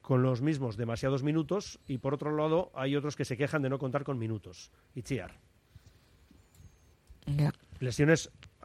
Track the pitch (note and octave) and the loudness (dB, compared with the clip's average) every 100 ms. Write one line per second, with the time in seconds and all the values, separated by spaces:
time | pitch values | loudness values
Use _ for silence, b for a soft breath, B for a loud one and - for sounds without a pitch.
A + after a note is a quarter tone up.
0 | - B2+ C3 A#2+ D3 D3 B2+ G#2 A2+ A2+ | 2 4 4 2 0 0 -2 -4 -4 -2
1 | C3+ C#3 D3 D#3+ C#3+ F#3+ - - - C3 | 0 0 2 0 0 -2 -4 -12 -8 -6
2 | C#3 C#3 D3 D3+ D#3 E3 - - C3+ C#3+ | -2 -2 -2 0 2 2 0 -2 0 0
3 | C#3+ - C3+ A#2+ C#3+ D#3 C3 C3+ C3+ C3+ | 0 -4 -4 -2 0 0 0 -2 -2 -2
4 | C#3+ C3 A2 A2 F#2 F2 - _ _ - | -2 -2 -2 -4 -8 -18 -20 _ _ -12
5 | - B2 F2 - _ _ _ - - - | -6 -4 -6 -14 _ _ _ -20 -20 -20
6 | _ _ - - _ - - _ _ _ | _ _ -20 -20 _ -20 -20 _ _ _
7 | - - - C#3+ D3 - - - B2+ A#2+ | -20 -10 -2 2 2 0 -10 -6 -4 4
8 | D3 D#3+ - - - _ | 6 6 4 -14 -20 _